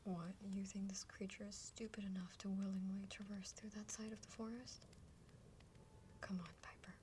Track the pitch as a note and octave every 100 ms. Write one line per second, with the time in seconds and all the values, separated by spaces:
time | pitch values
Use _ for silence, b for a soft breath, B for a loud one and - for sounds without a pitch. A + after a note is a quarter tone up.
0 | - F3+ E3+ F#3+ G3+ G3 G3 G3+ G3 F#3+
1 | - - F#3+ - G3+ G3+ - - A3+ A3
2 | G3+ F#3 F3+ - G3 G3 G3 F#3+ F#3+ F#3+
3 | G3 - G3+ G3+ F#3 - A3 G#3 G#3+ -
4 | A3 A3 - - A3+ A#3 B3+ - - -
5 | - - - - - - - - - -
6 | - - - F#3 E3+ - - - - -